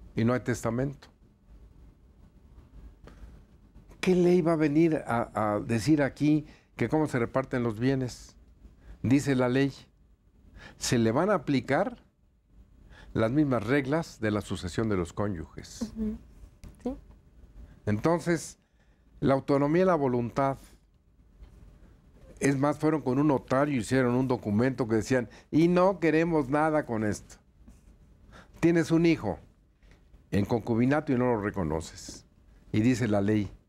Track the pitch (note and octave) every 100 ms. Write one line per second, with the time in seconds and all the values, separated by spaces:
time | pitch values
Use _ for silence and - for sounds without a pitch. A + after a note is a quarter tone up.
0 | - - A#2 B2 B2+ A2+ A2+ A#2+ C#3 C3+
1 | - _ _ _ - - - - - -
2 | - - - - - - - - - -
3 | - - - - - - - - - -
4 | F#3 F3+ F3 F3+ E3 D#3+ D3+ D3+ E3+ D3
5 | - A#2 - G#2 G#2+ G#2 A#2+ A#2 A#2 D3+
6 | C3 - D3 D3+ - - _ - A2+ D#3
7 | D3+ B2+ A#2 C3 C3 C3 A#2+ G#2+ C3 C3+
8 | B2+ - - - - - - - - -
9 | G#2+ C#3 C#3 B2+ B2 C3 C#3 - - _
10 | _ _ _ _ - - - - - B2
11 | A2 B2 F#3+ F#3+ C#3+ C3+ A#2 C#3+ A3 A#3+
12 | _ _ _ _ _ - - - - -
13 | - - A2+ C#3+ D3 A#2+ G2+ C#3+ C3 D#3+
14 | D#3+ - G#2+ G#2 - F2+ F2+ - A2+ F#2+
15 | E2 - G#2 E2+ D#2+ - - - A3 A3
16 | G#3+ A3+ - - - - - - B3 C#4
17 | - - - - - - - - G2+ G#2+
18 | D#3+ E3+ F3 E3 - - _ _ _ _
19 | _ - D3 C3+ - C#3 C#3+ E3+ F#3 E3
20 | C3+ B2 A#2 C#3+ C#3 C3+ - - _ _
21 | _ _ _ - - - - - - -
22 | - - - - C#3 C#3 C#3+ D3 D#3 D#3
23 | B2 B2+ D3+ C3 - C3 D3 C3 G2 C3
24 | B2 B2 C3 A#2+ G#2 G#2 C3 C3 A2+ A2
25 | G2 B2+ A2 - - D3 E3+ F3+ F#3 F3+
26 | E3 D#3 E3+ D#3 B2 D3 D#3+ D3+ C#3 A2
27 | G#2+ F#2 - - _ _ - - - -
28 | - - - - - - E3 E3+ D#3 E3
29 | E3+ D3 A2 - - _ _ _ - -
30 | _ - _ G2 G2+ A#2+ - A2+ B2 D3
31 | D3+ B2 B2+ A2+ G2+ G2 D#2+ D#2+ D#2 -
32 | - - - _ - - - G#2+ A#2 A#2
33 | A#2+ G#2 G2+ G#2+ G2+ -